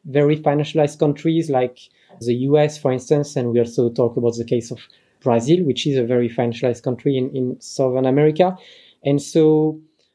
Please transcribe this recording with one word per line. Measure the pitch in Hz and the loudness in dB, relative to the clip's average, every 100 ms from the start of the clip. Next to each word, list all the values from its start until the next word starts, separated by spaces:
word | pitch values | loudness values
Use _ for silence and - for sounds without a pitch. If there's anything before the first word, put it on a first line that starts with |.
| 151 | -4
very | 135 147 151 | 2 2 2
financialized | 151 147 151 156 147 - | 0 0 0 0 0 2
countries | 151 147 165 165 160 | 0 0 -2 -2 0
like | 127 123 - - _ _ - | 0 0 -4 -20 _ _ -10
the | 117 | -4
U | 120 135 151 | -2 2 2
S, | 147 151 | 2 0
for | 139 | -2
instance. | 127 - 147 143 143 | -2 0 -2 0 -4
And | 120 | 0
we | 117 | 0
also | 117 - 120 | 0 0 -2
talk | 117 120 120 | 0 -2 0
about | 120 117 | -2 -2
the | 117 | -4
case | 123 113 | -4 -4
of | 120 - _ _ _ | -14 -18 _ _ _
Brazil, | 131 117 117 180 165 | 0 0 2 2 2
which | 123 151 | -2 -2
is | 135 | -2
a | 117 | 0
very | 123 117 | 0 0
financialized | 117 120 117 127 120 | -2 -4 -2 -4 -4
country | - 127 143 135 | -6 -4 -2 -2
in, | 127 143 | -4 -4
in | 127 131 | -6 -8
Southern | - - 135 127 131 | -14 -4 -2 0 0
America. | 135 151 156 185 185 - - _ _ | 4 2 2 0 0 -16 -20 _ _
And | 143 143 | -2 -2
so | - 170 156 156 156 156 - _ _ | 0 2 4 4 0 -4 -14 _ _